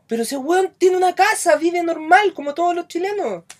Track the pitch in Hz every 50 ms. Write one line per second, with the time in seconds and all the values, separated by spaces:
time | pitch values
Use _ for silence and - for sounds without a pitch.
0 | _ - 226 226 233 226 269 277 254 285 349 370 381 381 - - - 370 359 370
1 | 370 359 349 - 370 427 440 - - 359 311 294 311 339 339 349 339 339 330 320
2 | 311 311 339 392 427 392 330 - 285 285 285 - 339 349 349 339 339 339 - 339
3 | 349 381 415 403 359 233 202 170 170 - - _